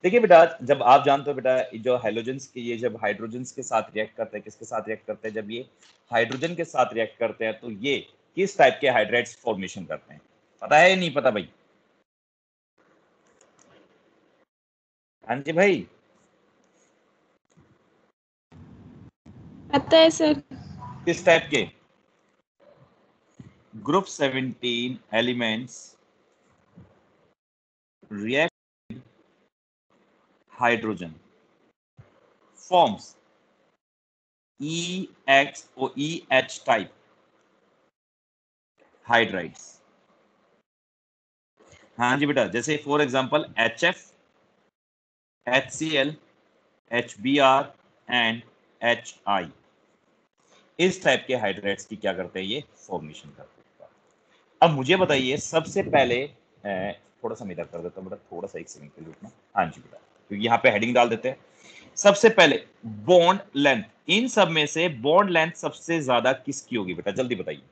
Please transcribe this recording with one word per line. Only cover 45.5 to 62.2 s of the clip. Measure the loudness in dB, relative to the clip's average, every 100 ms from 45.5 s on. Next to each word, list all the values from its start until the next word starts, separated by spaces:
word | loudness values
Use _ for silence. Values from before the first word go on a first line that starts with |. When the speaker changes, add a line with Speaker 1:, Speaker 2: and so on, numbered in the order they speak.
| -2 -2 -10 -4 -2 -2 -6 _ _ _ _ _ _ _
Speaker 1:
एचबीआर | -6 -6 -8 -2 4 4 4 0 _ _ _ -4
and | -2 0 -4 -12 _ _ _
एचआई, | -2 -2 -6 -12 -4 -2 -4 -14 _ _ _ _ _ _ _ _ _ _ _ -2
इस | -2 2
type | 0 0 0
के | -4
hydrides | -4 -4 -6 -6 -10
की | -6
क्या | -6
करते | -4 -8 -8
हैं, | -8
ये | -8 -10 _
Formation | -12 -12 -12 -20 -20
करते | -20 -20 _
हैं। | _ _ -20 _ _ _ _ _ _ _
अब | 4
मुझे | 4 2 2
बताइए | 4 2 0 -4
सबसे | -2 -4 -2 -6
पहले, | 0 2 2 0
ए, | -4 _ _ _ -8 -6 -6 -10 _ _
थोड़ा | -10 -10
सा |
मैं | -10
इधर | -10
कर | -10 -10
देता | -12 -14
हूँ | -16
बेटा, | -16 _
थोड़ा | -14 -12
सा | -14
एक | -18
second | -20 -20
के | -20
लिए | -20
रुकना। | -20 -20 _ _ -4
हाँ | -4
जी | -6
बेटा, | -20 -20 _ _ _
क्योंकि | -4 0
यहाँ | 4
पे | 4
heading | 2 0
डाल | 2 2
देते | 0 -6
हैं। | -8 _ _ -20 -20 -18 4
सबसे | 4 6